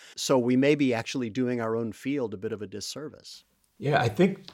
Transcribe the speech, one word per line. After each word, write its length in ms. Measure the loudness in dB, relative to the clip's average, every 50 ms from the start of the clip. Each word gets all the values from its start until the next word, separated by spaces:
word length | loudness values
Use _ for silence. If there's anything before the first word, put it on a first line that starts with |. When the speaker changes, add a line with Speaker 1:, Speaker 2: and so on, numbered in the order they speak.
| -20 -20 -10
Speaker 1:
So 240 | -8 0 2 2 4
we 180 | 4 4 4
may 180 | 4 6 6 4
be 200 | 4 4 2 2
actually 340 | 0 -2 -6 -6 -6 -6 -4
doing 320 | -2 -2 -2 -2 -2 -2
our 160 | -2 -2 -2
own 160 | -2 -2 -4 -8
field 400 | -8 -6 -4 -4 -2 -4 -4 -6
a 60 | -6
bit 140 | -6 -8 -6
of 100 | -6 -8
a 40 |
disservice. 800 | -10 -10 -10 -10 -10 -10 -10 -12 -14 -16 -18 -20 -20 -20 -20 _ _ _ _ _ _ _ _
Speaker 2:
Yeah, 220 | -2 0 2 2
I 80 | 2 2
think 360 | 4 4 4 4 2 -2 -10 0